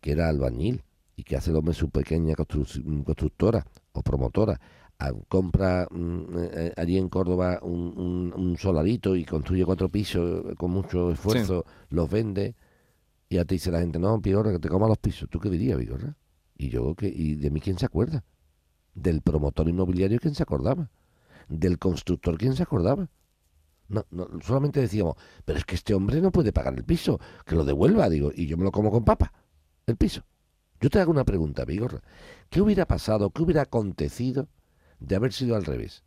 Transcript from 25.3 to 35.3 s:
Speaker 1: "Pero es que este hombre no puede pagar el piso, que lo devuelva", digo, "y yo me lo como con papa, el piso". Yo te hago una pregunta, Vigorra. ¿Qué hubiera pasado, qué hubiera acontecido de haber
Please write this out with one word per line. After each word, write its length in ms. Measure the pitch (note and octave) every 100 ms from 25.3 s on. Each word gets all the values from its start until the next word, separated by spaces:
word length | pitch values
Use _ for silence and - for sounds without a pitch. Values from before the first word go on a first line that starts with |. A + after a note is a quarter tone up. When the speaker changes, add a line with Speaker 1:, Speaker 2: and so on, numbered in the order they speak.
| -
Speaker 1:
"Pero 140 | - D2
es 80 | -
que 80 |
este 180 | F2+ -
hombre 300 | G2+ G2 C#3+
no 100 | F#3+
puede 200 | F3+ A#2
pagar 180 | - C2
el 100 | B1+
piso, 360 | - E3+ - C3 - -
que 100 | -
lo 100 | E2 C#2
devuelva", 420 | C#2+ A2+ A3 B2+
digo, 240 | D#2 C#2+
"y 120 | - D#2+
yo 100 | E2
me 80 |
lo 80 | F#2+
como 180 | G2 G#2
con 140 | A2
papa, 260 | G#2+ A3 E2+ - _ _ _ _ -
el 100 | A#2
piso". 260 | A3 - - _ _ _ _ _
Yo 80 | D#3+
te 100 | G#3
hago 100 | E3+
una 140 | D3+
pregunta, 420 | A#2 G2 D#2 C#2 B1
Vigorra. 340 | F2 B2 - - - - - _
¿Qué 140 | D#3+
hubiera 240 | G#3 F#3+ E3+
pasado, 420 | - - A2 G2+
qué 120 | -
hubiera 200 | E3 D#3
acontecido 840 | C#3 A#2+ G2+ - D2 - B2+ C3 - _ _ _ _ _
de 160 | C#2
haber 180 | G2 A#2+